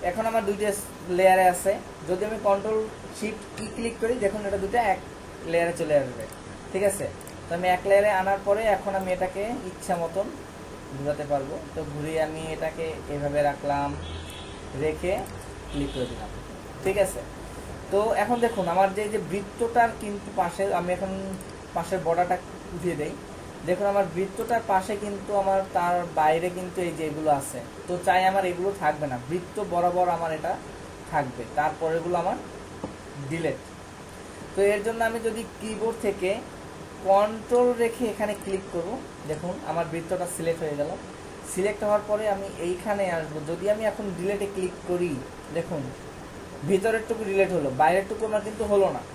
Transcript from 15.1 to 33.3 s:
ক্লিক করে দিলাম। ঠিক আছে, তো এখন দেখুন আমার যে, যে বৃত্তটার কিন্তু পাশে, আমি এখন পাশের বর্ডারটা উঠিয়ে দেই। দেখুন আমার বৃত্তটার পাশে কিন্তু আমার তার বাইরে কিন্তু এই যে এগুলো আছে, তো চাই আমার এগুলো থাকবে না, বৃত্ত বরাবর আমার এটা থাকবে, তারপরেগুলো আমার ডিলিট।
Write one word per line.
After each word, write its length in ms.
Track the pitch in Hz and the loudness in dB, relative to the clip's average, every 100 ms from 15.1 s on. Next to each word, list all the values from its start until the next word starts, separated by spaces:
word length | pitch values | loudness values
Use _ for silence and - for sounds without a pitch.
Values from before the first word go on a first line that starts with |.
| 202 - - - - - | -2 -4 -10 -12 -12 -6
ক্লিক 180 | 143 139 131 | -4 -2 -2
করে 120 | 123 | -4
দিলাম। 180 | 117 - - - - - - | -4 -10 -10 -12 -12 -12 -4
ঠিক 140 | 190 196 185 | -2 2 2
আছে, 160 | - - - - - - - - | 0 -10 -12 -12 -12 -12 -12 0
তো 80 | 196 220 196 | 2 4 4
এখন 140 | 208 240 233 | 4 4 4
দেখুন 200 | 214 175 170 | 2 2 6
আমার 140 | 196 190 | 4 4
যে, 60 | 208 | 0
যে 60 | 214 165 | -2 -2
বৃত্তটার 600 | 190 196 - 233 233 233 226 | -4 -4 -2 2 4 4 2
কিন্তু 280 | 208 202 196 - | -6 -6 -6 -2
পাশে, 240 | 175 - 196 180 | -2 0 0 2
আমি 100 | 175 180 | 0 -2
এখন 140 | 190 190 190 190 - - - 175 | -2 -4 -6 -8 -10 -14 -6 -6
পাশের 240 | 165 190 160 | -2 -2 2
বর্ডারটা 320 | 170 180 180 - - - 175 | 2 4 2 -2 -14 -10 -4
উঠিয়ে 220 | 175 151 | -2 -2
দেই। 120 | 151 - - - - - - | -4 -6 -12 -14 -14 -8 -2
দেখুন 180 | 180 202 | 2 4
আমার 120 | 202 185 165 | 4 2 0
বৃত্তটার 480 | 190 - 226 233 226 | -4 -2 0 0 4
পাশে 220 | 196 196 208 | 2 2 -4
কিন্তু 280 | 208 202 202 202 | -4 -6 0 2
আমার 180 | 196 196 190 185 | 4 2 2 2
তার 180 | 175 180 170 156 | 4 2 0 2
বাইরে 280 | 156 165 180 175 | 4 4 2 -4
কিন্তু 200 | 180 175 175 | -6 -2 -4
এই 60 | 156 | -2
যে 60 | 156 | -4
এগুলো 200 | 151 156 143 | 0 2 2
আছে, 200 | 139 139 - - - | 2 -8 -10 -14 -6
তো 60 | 180 190 | -2 4
চাই 160 | 185 185 | 6 6
আমার 120 | 196 185 | 4 2
এগুলো 180 | 175 190 196 | 0 -2 2
থাকবে 220 | 151 147 147 | 0 0 -2
না, 60 | 127 123 | -4 -4
বৃত্ত 260 | 175 175 - 190 | -4 -4 -6 0
বরাবর 340 | 175 175 175 180 165 | 2 4 4 2 2
আমার 140 | 165 156 | 0 -2
এটা 160 | 160 202 - - - - - | -2 -4 -6 -12 -14 -14 -2
থাকবে, 320 | 156 135 123 113 - | 0 0 -4 -4 2
তারপরেগুলো 580 | 151 160 160 165 170 175 | 0 2 0 0 2 2
আমার 140 | 175 233 - - - - - - - 143 | 2 -2 -6 -12 -14 -10 -10 -10 -14 -10
ডিলিট। 300 | 139 | -6